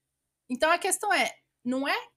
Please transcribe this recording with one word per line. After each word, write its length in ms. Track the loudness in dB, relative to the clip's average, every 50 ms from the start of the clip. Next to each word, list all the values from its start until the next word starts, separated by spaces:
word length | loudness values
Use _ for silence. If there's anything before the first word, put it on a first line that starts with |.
| _ _ _ _ _ _ _ _ _ -8
Então, 220 | -2 0 2 2
a 60 | 2 2
questão 360 | 2 -2 -2 -2 0 0 2
é, 220 | 2 2 0 -4 -8 _ _ _ _ -6
não 240 | -4 -4 -2 -2 -2
é 80 | -2 -4 -4 -8 _